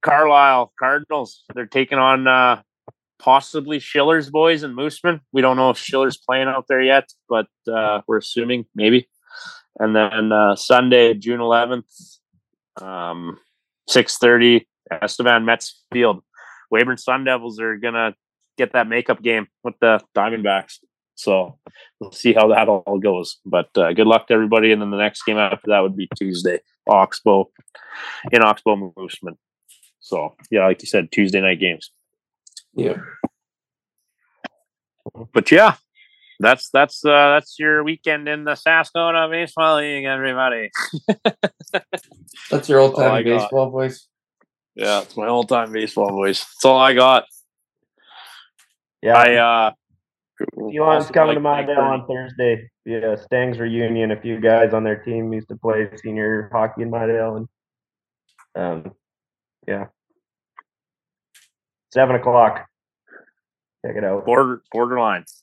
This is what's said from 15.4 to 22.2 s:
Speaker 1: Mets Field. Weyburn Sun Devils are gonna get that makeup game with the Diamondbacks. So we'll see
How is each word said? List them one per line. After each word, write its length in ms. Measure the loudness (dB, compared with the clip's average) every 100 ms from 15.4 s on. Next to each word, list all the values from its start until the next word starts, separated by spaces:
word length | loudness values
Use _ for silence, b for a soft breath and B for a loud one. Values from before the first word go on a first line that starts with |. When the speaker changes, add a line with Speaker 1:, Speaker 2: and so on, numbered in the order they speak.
Speaker 1:
Mets 400 | 2 -2 -4 -20 _
Field. 320 | -2 0 0 _ B B B B
Weyburn 240 | -2 -2 -4
Sun 280 | -4 -4 -2
Devils 340 | -6 -6 -10
are 160 | -8 -6
gonna 400 | -8 -4 -6 -8 _ _ _ _
get 140 | -2
that 160 | 0 -2
makeup 340 | -2 -2 -4
game 260 | -2 -4 -4 _ -14
with 100 | 0
the 180 | 2 2 _ -4
Diamondbacks. 600 | -4 -2 -2 -4 -4 -20 _ _ _ _
So 440 | -2 -2 -2 -10 -20 b b _
we'll 140 | -18
see 180 | -4